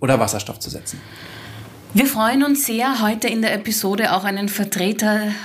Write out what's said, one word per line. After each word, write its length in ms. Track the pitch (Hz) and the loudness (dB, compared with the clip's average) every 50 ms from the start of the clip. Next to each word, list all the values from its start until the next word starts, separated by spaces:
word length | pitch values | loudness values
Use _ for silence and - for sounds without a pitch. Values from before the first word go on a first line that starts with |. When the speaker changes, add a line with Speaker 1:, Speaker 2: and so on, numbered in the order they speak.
Speaker 1:
oder 200 | - 127 135 123 | 2 4 4 4
Wasserstoff 400 | 113 104 - 104 - - - - | 4 2 0 -4 -6 -8 -10 -10
zu 80 | - - | -10 -10
setzen. 320 | - - - - - - - - - - - - - - - - - - - - - - - - - | -10 -10 -10 -12 -12 -12 -14 -16 -18 -16 -16 -16 -16 -16 -16 -16 -16 -16 -16 -16 -18 -20 -20 0 2
Speaker 2:
Wir 100 | 202 262 | 4 4
freuen 360 | 277 - 214 220 220 247 269 277 | 4 2 2 2 4 4 4 4
uns 240 | 294 285 277 - | 4 2 2 2
sehr, 340 | - 226 226 240 269 269 226 220 | -2 0 0 0 0 0 2 2
heute 260 | 214 220 220 220 240 | 2 2 2 0 -2
in 120 | 226 226 | 0 2
der 140 | 220 220 180 | 0 0 0
Episode 600 | 202 214 226 214 - - 190 196 202 226 202 - | -2 -2 -2 -2 0 0 0 0 2 2 2 2
auch 100 | 190 190 | 2 0
einen 240 | 202 196 196 202 196 | 0 -2 -2 -2 -2
Vertreter 800 | 202 - 202 202 - - 175 196 214 208 214 214 208 214 214 214 208 - - | -2 -2 -2 -2 -2 -2 0 0 0 2 2 2 2 2 0 -2 -4 -6 -8